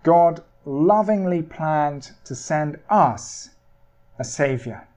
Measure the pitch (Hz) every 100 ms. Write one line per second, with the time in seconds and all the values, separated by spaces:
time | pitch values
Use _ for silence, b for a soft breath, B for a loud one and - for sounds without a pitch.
0 | 160 170 170 160 - _ - 139 165 214
1 | 208 214 185 175 160 - 156 151 147 143
2 | - - - 127 - 151 151 147 _ 214
3 | 147 104 - - - _ _ _ _ _
4 | _ - 113 - 143 131 120 107 -